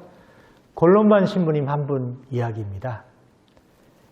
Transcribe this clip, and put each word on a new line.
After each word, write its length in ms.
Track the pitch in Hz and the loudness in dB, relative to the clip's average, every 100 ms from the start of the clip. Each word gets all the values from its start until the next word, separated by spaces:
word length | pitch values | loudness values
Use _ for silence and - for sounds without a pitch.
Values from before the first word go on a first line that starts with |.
| - - _ _ _ _ _ | -14 -20 _ _ _ _ _
골롬반 500 | - 165 202 214 208 180 | 0 4 6 6 4 2
신부님 420 | 185 165 151 135 | 0 -2 -2 -2
한 180 | 147 143 | -4 -4
분 320 | 139 127 123 - | -4 -6 -10 -8
이야기입니다. 760 | 123 117 110 101 98 127 117 - _ _ _ _ _ _ _ _ _ _ | -6 -6 -8 -10 -10 -10 -12 -16 _ _ _ _ _ _ _ _ _ _